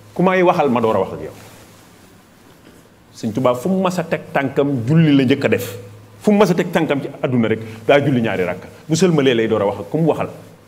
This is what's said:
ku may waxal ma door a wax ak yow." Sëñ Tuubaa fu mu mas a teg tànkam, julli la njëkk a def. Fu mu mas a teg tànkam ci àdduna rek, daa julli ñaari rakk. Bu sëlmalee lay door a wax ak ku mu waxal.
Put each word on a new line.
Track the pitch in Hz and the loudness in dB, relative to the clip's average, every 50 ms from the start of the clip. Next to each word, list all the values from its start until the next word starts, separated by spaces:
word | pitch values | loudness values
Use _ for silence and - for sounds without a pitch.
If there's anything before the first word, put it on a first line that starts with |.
| - - - | -20 -14 -4
ku | - 175 | -2 0
may | 190 185 185 | 0 2 2
waxal | 175 180 165 170 147 139 | 2 2 2 2 0 0
ma | 117 120 | 0 0
door | 113 110 107 | 0 0 0
a | 95 | 0
wax | 92 90 87 | -2 -4 -6
ak | 73 78 | -12 -14
yow." | 78 - - - - - - - - - - - - - - - - - - _ _ _ - - - - - - - - - - - _ _ _ _ - | -14 -16 -18 -20 -20 -20 -20 -20 -20 -20 -20 -20 -20 -20 -20 -20 -20 -20 -20 _ _ _ -20 -20 -20 -20 -20 -20 -20 -20 -20 -20 -20 _ _ _ _ -16
Sëñ | - - 113 101 | -10 -8 -6 -4
Tuubaa | 131 127 123 123 | 0 2 2 0
fu | 123 - | 0 -2
mu | 185 190 190 | -2 -2 0
mas | 190 180 185 - | 0 -2 -2 -4
a | 165 | -4
teg | - 170 - - - | -4 -6 -8 -8 -4
tànkam, | - 151 139 131 135 147 139 143 143 123 110 | -4 -2 -2 -2 0 0 0 0 0 -2 -2
julli | 120 160 165 165 151 143 | 2 4 4 6 6 6
la | 135 135 | 4 4
njëkk | 120 139 135 - | 4 2 2 2
a | 120 | 0
def. | 110 117 - - - - - - - - - - - - | 0 0 -2 -6 -12 -16 -18 -20 -20 -20 -20 -20 -14 -4
Fu | - 214 | 0 2
mu | 208 | 4
mas | 202 214 170 | 4 4 2
a | 180 | 2
teg | 170 196 180 | 0 -2 -2
tànkam | 170 180 160 135 147 135 | -2 -2 0 0 -2 -4
ci | - - - - | -4 -8 -10 -6
àdduna | - 143 127 120 113 107 | -4 -2 0 0 2 0
rek, | 110 107 - - - - - | 0 -2 -4 -14 -16 -8 0
daa | - 143 147 | 2 2 4
julli | 139 147 131 123 | 4 2 0 0
ñaari | 113 110 95 92 90 | 0 -2 -2 -2 -2
rakk. | 87 87 - - - - - - | -4 -4 -8 -12 -18 -20 -16 -6
Bu | - 160 | -4 0
sëlmalee | 160 190 180 160 147 131 131 120 | 2 2 2 2 4 2 2 2
lay | 113 113 | 2 2
door | 107 110 104 | 0 0 0
a | 98 | 0
wax | 101 98 101 | -2 -2 -4
ak | 101 - | -10 -6
ku | - | -4
mu | 151 165 | -2 0
waxal. | 147 - - 107 - - - - - - - - | 0 0 -2 -4 -8 -10 -16 -20 -20 -20 -20 -20